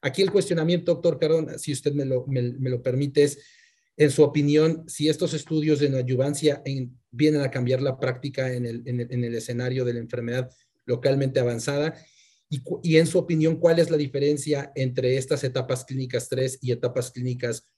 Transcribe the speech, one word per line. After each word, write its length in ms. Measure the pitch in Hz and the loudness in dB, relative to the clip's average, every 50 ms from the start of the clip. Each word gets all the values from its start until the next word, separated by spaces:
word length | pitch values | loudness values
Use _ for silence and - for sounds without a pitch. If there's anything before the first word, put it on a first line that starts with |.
Aquí 200 | - 139 131 - | -4 -4 0 2
el 100 | 196 190 | 0 2
cuestionamiento, 600 | - 202 - - 175 165 156 165 175 175 170 - 170 | 4 2 2 2 0 0 2 2 0 0 2 0 -2
doctor 240 | 143 - 175 160 - | 2 2 0 0 2
Cardona, 400 | - 151 160 165 156 - - - | 2 2 2 2 0 -2 -8 -10
si 140 | - - | -8 -6
usted 220 | 143 127 - 147 143 | -6 -2 -2 -2 -2
me 100 | 143 139 | 0 -2
lo, 220 | 131 131 127 123 - | 0 -2 -2 -2 -2
me, 140 | 135 127 | -2 -2
me 280 | 123 123 120 131 131 127 | -2 -2 -4 -4 -4 -4
lo 120 | 123 120 | -4 -2
permite, 420 | 123 131 123 131 143 143 135 143 143 | -2 -2 0 0 -2 0 4 4 4
es, 160 | 147 147 - - - _ _ _ _ _ _ _ _ _ | 4 2 -4 -16 -20 _ _ _ _ _ _ _ _ _
en 160 | - 151 147 | 2 4 4
su 120 | 131 - 151 | 6 6 6
opinión, 600 | 143 147 151 143 147 143 151 156 165 165 165 - - | 6 6 2 2 4 4 4 4 4 2 0 -6 -12
si 220 | - - 147 151 | -8 -2 0 0
estos 240 | 151 - 185 160 165 | 0 0 -2 -4 -4
estudios 460 | 151 - - 160 156 151 156 151 139 | -6 -6 -2 -2 0 2 2 2 4
de 100 | 147 139 | 4 2
neoadyuvancia 720 | 135 131 123 127 127 120 131 143 147 143 156 151 139 - - | 2 0 0 0 0 0 0 0 0 2 2 2 0 0 -4
en, 320 | - 135 135 127 123 - - _ _ | -8 -6 -6 -6 -8 -10 -18 _ _
vienen 300 | - 117 143 156 151 147 | -4 2 2 2 4 2
a 100 | 139 127 | 0 -2
cambiar 300 | - 131 123 123 127 127 | -2 -2 0 0 0 0
la 160 | 135 139 127 - | 0 -2 -4 -2
práctica 540 | 143 131 123 - - 143 127 - 131 131 127 | -4 -4 -4 -4 -8 -8 -4 -4 -4 -4 -2
en 120 | 123 123 | -4 -6
el, 180 | 117 113 120 120 | -6 -6 -8 -8
en 160 | - 123 123 | -6 -6 -6
el, 60 | 120 117 | -4 -4
en 120 | 127 123 120 | -4 -4 -4
el 120 | 117 117 | -2 -4
escenario 500 | 113 110 - 120 117 123 127 127 131 127 | -6 -6 -6 -6 -4 -2 -2 -2 -2 -2
de 80 | 123 120 | -2 -2
la 60 | 120 | -4
enfermedad 500 | 113 - - 120 120 117 120 127 127 127 _ _ _ _ _ _ _ | -6 -8 -8 -8 -6 -4 -4 -4 -6 -6 _ _ _ _ _ _ _
localmente 540 | - 123 123 - 143 135 139 135 135 135 139 | -4 -4 0 2 2 2 2 0 0 2 2
avanzada, 560 | 123 120 120 113 113 - 143 143 147 160 160 - - _ _ _ _ _ _ _ _ _ | 2 2 0 -2 -4 -2 -2 0 -2 -2 -4 -8 -18 _ _ _ _ _ _ _ _ _
y 120 | 147 135 | -8 -8
cu-, 200 | - - 180 139 - | -6 -6 -8 -4 0
y 140 | 175 156 160 | 4 6 6
en 100 | 165 165 | 6 6
su 100 | 170 180 | 2 0
opinión, 380 | 170 - 170 156 156 160 165 | 2 2 0 2 2 2 2
¿cuál 240 | - - 170 165 170 | 4 4 4 6 6
es 100 | 160 - | 4 4
la 80 | 160 151 | 4 0
diferencia 760 | 147 139 - 139 143 143 147 147 143 151 147 139 139 - - | 0 -2 -2 0 2 2 2 0 0 -2 -2 -2 -2 -6 -4
entre 420 | - 131 127 123 127 127 123 127 135 | -2 -2 -2 -2 0 0 2 2 0
estas 260 | 127 - 156 131 - | 0 -2 -2 -2 -2
etapas 420 | 131 123 131 123 127 135 123 - | -2 -2 -2 -2 -2 -4 -6 -4
clínicas 420 | - 135 131 131 123 127 120 - - | -8 -6 -6 -6 -4 -4 -6 -4 -2
tres 300 | - 127 131 135 - - | -2 -2 -2 -2 -4 -6
y 100 | - 123 | -2 -2
etapas 400 | 123 117 - 123 127 131 120 - | -2 0 -2 -4 -2 -2 -6 -6
clínicas 560 | - 123 123 127 123 123 120 120 117 - _ _ _ | -6 -6 -4 -4 -4 -4 -4 -6 -6 -6 _ _ _